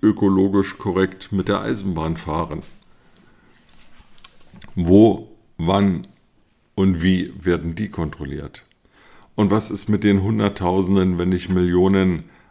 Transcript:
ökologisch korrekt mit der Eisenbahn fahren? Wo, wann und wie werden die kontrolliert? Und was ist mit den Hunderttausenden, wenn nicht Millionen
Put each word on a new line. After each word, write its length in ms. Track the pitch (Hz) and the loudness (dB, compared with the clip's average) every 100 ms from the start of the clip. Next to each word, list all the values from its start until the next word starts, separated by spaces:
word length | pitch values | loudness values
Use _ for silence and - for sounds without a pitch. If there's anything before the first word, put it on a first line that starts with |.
ökologisch 760 | 107 101 101 95 98 98 95 - | 0 2 2 2 2 0 -2 -4
korrekt 540 | 104 92 95 - - | -4 0 -2 -4 -6
mit 160 | 98 87 | -4 -2
der 140 | 98 | -2
Eisenbahn 560 | 113 160 98 160 156 165 | -4 -6 -4 -4 -4 -6
fahren? 460 | - 156 - 160 - - _ _ _ _ _ _ _ _ _ - - - - - - - - - - | -6 -6 -6 -10 -14 -20 _ _ _ _ _ _ _ _ _ -20 -20 -20 -20 -20 -20 -20 -20 -20 -12
Wo, 640 | 95 85 98 110 - - - _ - | -4 4 8 8 4 -8 -20 _ -8
wann 520 | 80 101 101 85 - _ _ _ _ _ _ | 0 2 2 -2 -8 _ _ _ _ _ _
und 260 | - 95 85 | 0 0 2
wie 280 | 90 92 - 85 | 2 0 -2 -6
werden 360 | 90 85 82 82 | -2 -2 -2 -8
die 140 | 107 | -8
kontrolliert? 760 | - 78 - 69 71 73 - _ _ _ _ - - - - | -6 -8 -8 -12 -12 -14 -18 _ _ _ _ -20 -20 -12 -2
Und 160 | 101 | 2
was 180 | 107 - | 2 -2
ist 180 | 98 - | -8 -2
mit 140 | 104 | 0
den 220 | 104 98 | 2 2
Hunderttausenden, 920 | 98 110 101 - 90 95 92 98 92 87 | 0 0 -2 -2 -2 0 2 2 2 0
wenn 120 | 90 | 0
nicht 200 | 90 95 | -2 -2
Millionen 760 | 92 87 87 95 95 92 82 - _ _ | 0 2 2 4 4 2 -2 -8 _ _